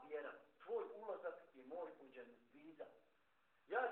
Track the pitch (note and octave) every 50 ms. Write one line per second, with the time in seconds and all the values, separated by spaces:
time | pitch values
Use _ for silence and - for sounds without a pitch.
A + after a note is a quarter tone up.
0 | - - D3+ D3 - - - - - - - - - - A#3 A3 - - - G#3
1 | G#3+ G3+ F#3 - F3 E3+ - - - - - C3 B2+ C3 D#3+ F3 E3 - - -
2 | C#3 C3 C3 B2+ A#2+ A#2+ A#2 A#2 - - - C#3+ D3+ D#3+ - - - - - -
3 | - - - - - - - - - - - - - - F3+ B3 C4 A#3+